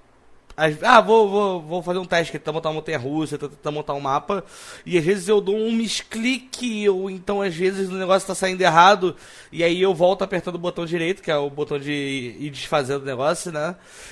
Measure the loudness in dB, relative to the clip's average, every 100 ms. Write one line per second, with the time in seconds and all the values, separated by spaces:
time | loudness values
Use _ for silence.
0 | _ _ _ -20 -14 -2 0 2 4 6
1 | 8 6 4 2 0 -2 -6 -6 -4 -4
2 | -2 -2 -2 -6 -6 -4 -4 -6 -4 -6
3 | -4 -4 -4 -6 -10 -10 -8 -6 -4 -6
4 | -2 -2 -2 -6 -6 -16 -20 -16 -2 0
5 | 2 0 2 2 2 0 0 0 -2 -4
6 | -6 -4 -2 -2 -6 -8 -6 0 2 2
7 | 0 -8 -4 -2 -2 0 -2 0 -4 -4
8 | 2 2 2 -4 -2 2 4 8 8 8
9 | 2 -4 -14 -20 -14 -2 0 2 2 4
10 | 2 2 -2 -4 -4 -6 -6 -6 -4 -2
11 | -2 -4 -2 -2 -2 -4 -4 -4 -4 -4
12 | -4 -4 -6 -10 -12 -10 -2 -2 0 -4
13 | -4 -2 -2 -2 -4 -4 -6 -6 -14 -20
14 | -20